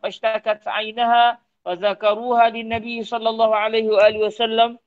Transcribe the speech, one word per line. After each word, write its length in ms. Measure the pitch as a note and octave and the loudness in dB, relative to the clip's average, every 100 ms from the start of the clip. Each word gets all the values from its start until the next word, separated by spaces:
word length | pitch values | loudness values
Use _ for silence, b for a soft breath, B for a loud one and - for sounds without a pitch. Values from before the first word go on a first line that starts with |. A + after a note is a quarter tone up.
فاشتكت 600 | G3+ - A3+ A3 A3 G#3 G#3 | -8 -6 -4 -4 -4 -6 -4
عينها 720 | G#3 A3 A3 A#3 A#3+ A#3+ A#3 _ _ | -6 -6 -4 2 4 2 0 _ _
فذكروها 840 | - F3 G3+ G3 G#3+ G#3+ B3 A#3+ A#3 | -10 -4 -4 0 0 0 0 2 2
للنبي 540 | A3+ A3+ A3+ A#3 A#3 | 2 -6 -6 -6 -10
صلى 260 | G#3+ A#3 A3 | -6 -4 -2
الله 280 | A3+ A3+ A3 | 2 2 2
عليه 320 | A3 A3+ A3 | 0 0 0
وآله 300 | G#3+ G#3 G#3+ | 4 4 4
وسلم 600 | G#3+ G#3+ A#3 A3 A#3 A#3+ | -4 -2 -2 2 0 0